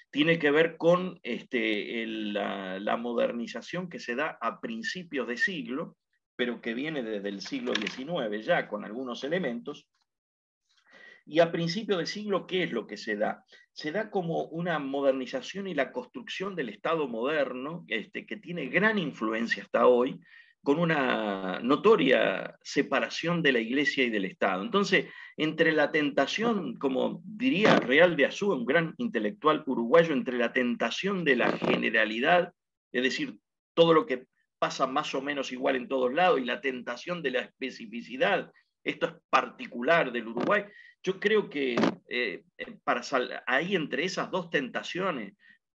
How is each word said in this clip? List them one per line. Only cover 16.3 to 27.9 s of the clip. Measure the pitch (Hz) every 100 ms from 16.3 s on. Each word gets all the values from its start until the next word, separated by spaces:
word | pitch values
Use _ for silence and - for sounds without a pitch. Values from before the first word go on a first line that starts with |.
| - 196 180
del | 120
Estado | - 156 165 135
moderno, | 113 131 156 127 127 139 170 -
este, | 107 - 107 -
que | 107
tiene | 151 175 127
gran | 160 214 214
influencia | 147 - 110 113 113 101
hasta | - 113 123
hoy, | 123 135 - - - - _
con | 139 151
una | 170 156 127 113 107 95 92 92
notoria | 117 143 208 208 131 117 107 95 - -
separación | - 151 - 127 110 - 165 175
de | 143
la | 120
Iglesia | 110 135 135 -
y | 120
del | 107 92
Estado. | - 101 92
Entonces, | 110 196 190 175 - - - -
entre | 156 156 165
la | 151 143
tentación, | 156 147 139 135 - 233 208 156 113
como | 139 127 117 -
diría | - 107 127 160 - -
Real | 117